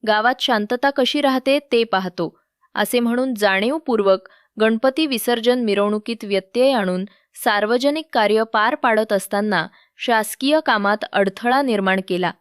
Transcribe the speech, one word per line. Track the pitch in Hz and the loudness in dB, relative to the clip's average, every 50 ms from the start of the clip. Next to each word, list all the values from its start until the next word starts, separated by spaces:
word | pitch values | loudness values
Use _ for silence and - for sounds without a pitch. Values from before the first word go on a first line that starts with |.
| - | 0
गावात | 214 214 214 214 240 269 - | 0 0 2 2 0 0 0
शांतता | - - 247 214 208 208 247 247 - 277 | -2 0 0 0 0 -2 -4 0 0 0
कशी | 277 - 254 240 - 294 | 2 0 -2 0 0 0
राहते | 285 269 262 262 254 269 277 294 285 _ | 0 0 0 0 0 0 0 0 0 _
ते | - 233 226 | 0 0 0
पाहतो," | 226 - 190 185 185 180 - 170 151 _ _ _ _ _ _ _ _ _ | 0 0 -2 -2 -4 -6 -6 -6 -6 _ _ _ _ _ _ _ _ _
असे | - 214 - - 240 | -4 -4 0 0 0
म्हणून | 240 240 233 247 262 262 247 | 0 0 0 -2 -2 -2 -2
जाणीवपूर्वक | 202 208 202 190 190 202 240 294 320 320 - 240 214 202 196 190 190 185 - - _ _ _ _ 214 | 0 0 2 2 2 0 0 -2 -2 -2 -2 0 2 4 4 2 2 0 -14 -20 _ _ _ _ 0
गणपती | 214 220 226 226 - 262 262 320 320 | 2 2 2 2 0 0 0 0 -2
विसर्जन | 294 262 220 - - 240 233 220 240 247 254 | -2 -2 -2 0 -2 -2 0 2 0 0 2
मिरवणुकीत | 240 214 202 202 202 208 214 208 208 - 233 220 - | 0 0 0 2 2 0 0 -4 -4 -6 -8 -8 -6
व्यत्यय | 202 202 190 190 _ _ 240 254 269 | -4 -4 -4 -4 _ _ 2 2 2
आणून | 269 233 196 185 180 185 190 208 _ _ _ _ _ - - | 2 2 0 -2 -2 -4 -6 -8 _ _ _ _ _ -4 -2
सार्वजनिक | 240 208 208 208 208 240 247 247 285 294 320 311 _ | 0 0 0 0 0 0 0 0 0 -2 -2 -6 _
कार्य | - 240 214 208 208 220 226 226 | 0 0 2 2 2 0 0 0
पार | - 220 208 233 277 | 0 0 0 0 0
पाडत | - - 247 220 214 220 220 | 0 0 0 2 2 0 0
असताना | 214 196 196 - - 202 208 214 196 170 160 - _ _ _ _ _ _ | -2 -2 -2 -2 -4 -2 -2 0 -2 -2 -2 -4 _ _ _ _ _ _
शासकीय | - - 233 220 214 - - _ 262 269 302 311 311 | -2 0 0 0 0 -4 -8 _ 0 2 2 2 2
कामात | 294 233 214 202 202 208 214 - - | 0 0 0 2 0 0 -2 -4 -4
अडथळा | - 202 202 196 190 - - 240 254 269 | 0 0 0 0 -2 -4 -2 0 0 0
निर्माण | 285 262 226 202 196 190 190 190 185 - | 0 0 -2 0 0 0 0 -2 -2 -4
केला. | 185 175 185 170 - _ | -4 -2 -2 -4 -6 _